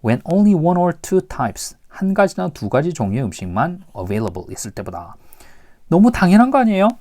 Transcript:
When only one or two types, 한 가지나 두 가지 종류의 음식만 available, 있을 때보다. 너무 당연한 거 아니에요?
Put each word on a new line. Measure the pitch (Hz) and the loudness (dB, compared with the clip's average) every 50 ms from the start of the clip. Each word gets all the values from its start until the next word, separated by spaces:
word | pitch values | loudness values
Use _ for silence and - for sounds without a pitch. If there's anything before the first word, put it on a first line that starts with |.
| - | 0
When | 110 113 131 - | 0 -2 -2 -2
only | - 170 196 208 208 202 | 0 2 4 4 4 4
one | 165 151 170 180 | 4 2 2 2
or | 175 175 180 170 - | 2 0 0 -2 -4
two | - - 185 185 | -6 -2 -2 -2
types, | 180 _ - - 127 107 95 - - - - _ _ - | -2 _ -6 -6 -6 -6 -6 -8 -14 -14 -14 _ _ -20
한 | - - 190 196 190 | -10 -6 -4 -2 2
가지나 | 190 196 190 - - 185 175 | 2 0 0 0 -4 -6 -6
두 | 139 - - 101 | -6 -8 -8 -2
가지 | - 127 147 175 170 | 0 0 0 0 -2
종류의 | - 117 98 101 127 135 | -4 -4 -2 -2 -2 -4
음식만 | 101 85 - - 90 87 101 135 170 180 175 - - - | -6 -8 -10 -10 -6 -2 -2 -2 -2 -4 -10 -16 -18 -14
available, | 101 92 95 101 107 113 98 90 92 90 - | -12 -8 -6 -4 -4 -4 -4 -6 -10 -14 -14
있을 | 92 - - 104 | -14 -14 -14 -12
때보다. | - - 95 90 90 85 87 82 - - - - - _ - - - - - - - _ - | -12 -12 -12 -10 -12 -12 -14 -14 -20 -20 -20 -20 -20 _ -20 -20 -20 -20 -20 -20 -20 _ -4
너무 | - 160 175 208 240 | 0 4 6 6 4
당연한 | 233 - 190 175 185 214 240 262 | 4 4 2 6 6 6 6 6
거 | 277 277 | 4 2
아니에요? | 254 220 208 190 196 220 240 - | 2 2 2 2 0 0 0 -4